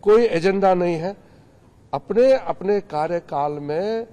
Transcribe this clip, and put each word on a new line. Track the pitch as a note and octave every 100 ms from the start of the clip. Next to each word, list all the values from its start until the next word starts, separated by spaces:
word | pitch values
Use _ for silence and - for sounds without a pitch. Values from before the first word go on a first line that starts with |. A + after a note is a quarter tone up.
कोई | G3+ G#3+
एजेंडा | A#3 E3 F3 G3 G3
नहीं | F3+ F3 E3
है। | F3 G3+ _ _ _ _ _ _ _
अपने | C#3 - G3+ B3+
अपने | C4 F#3+ - F#3+ G3+
कार्यकाल | F#3+ D3+ D#3+ F3 E3+ D3 D3
में | D3 C#3+ D3+ G3+ A3+ A#3